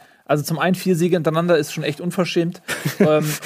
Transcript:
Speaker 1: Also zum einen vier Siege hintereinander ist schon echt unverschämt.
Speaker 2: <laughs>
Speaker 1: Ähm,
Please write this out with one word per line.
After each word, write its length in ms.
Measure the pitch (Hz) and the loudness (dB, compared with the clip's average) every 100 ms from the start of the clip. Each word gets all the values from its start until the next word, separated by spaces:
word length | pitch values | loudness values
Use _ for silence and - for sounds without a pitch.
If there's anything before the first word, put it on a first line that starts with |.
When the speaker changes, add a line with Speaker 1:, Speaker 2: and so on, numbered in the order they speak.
| - _ - | -20 _ -2
Speaker 1:
Also 180 | 147 147 | -2 0
zum 140 | 165 | -2
einen 160 | 165 180 | 0 0
vier 200 | 190 170 | 0 2
Siege 220 | 175 175 | 2 2
hintereinander 400 | 160 156 175 165 | 0 0 2 2
ist 160 | 151 | 2
schon 100 | - | -4
echt 160 | 151 147 | -6 -6
unverschämt. 600 | 175 170 170 175 170 - - | -4 -2 -2 0 -2 -4 -10
Speaker 2:
<laughs> 40 | - 147 - | -8 -4 2
Speaker 1:
Ähm, 260 | 185 151 156 151 | 4 4 2 -4